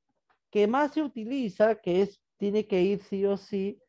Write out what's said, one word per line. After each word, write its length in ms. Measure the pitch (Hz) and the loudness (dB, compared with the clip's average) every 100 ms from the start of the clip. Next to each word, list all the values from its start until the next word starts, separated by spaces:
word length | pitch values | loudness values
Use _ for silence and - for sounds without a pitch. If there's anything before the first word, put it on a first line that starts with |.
| _ _ _ _ _ | _ _ _ _ _
que 160 | 208 208 | 0 2
más 260 | 254 294 | 2 0
se 100 | 311 | -2
utiliza, 720 | 285 233 214 277 233 - 214 | -4 -6 -6 -4 -4 2 2
que 260 | 214 - 180 | 2 0 0
es, 220 | 202 - _ - | 0 -2 _ -6
tiene 280 | 202 208 214 | -2 -2 0
que 140 | 185 | 2
ir 220 | 185 202 | 2 0
sí 240 | - 196 196 | -4 -2 -2
o 100 | 196 | -2
sí, 460 | - 196 196 - | -4 -4 -4 -6